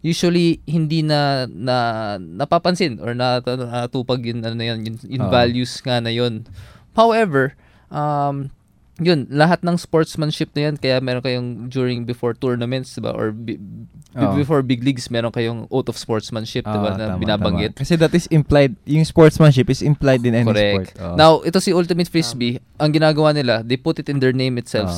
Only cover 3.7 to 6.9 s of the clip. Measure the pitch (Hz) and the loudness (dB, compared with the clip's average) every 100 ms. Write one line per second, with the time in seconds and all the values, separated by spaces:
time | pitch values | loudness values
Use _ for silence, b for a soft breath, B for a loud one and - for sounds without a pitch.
3.7 | 120 120 135 123 123 117 117 113 117 117 | -6 -6 -6 -4 -4 -4 -6 -6 -6 -6
4.7 | 113 110 113 - 131 101 123 120 120 123 | -6 -8 -10 -8 -4 2 2 2 0 -4
5.7 | - 135 120 117 117 120 110 113 b b | -6 -4 -2 -2 -2 -2 -4 -12 b b
6.7 | b b | b b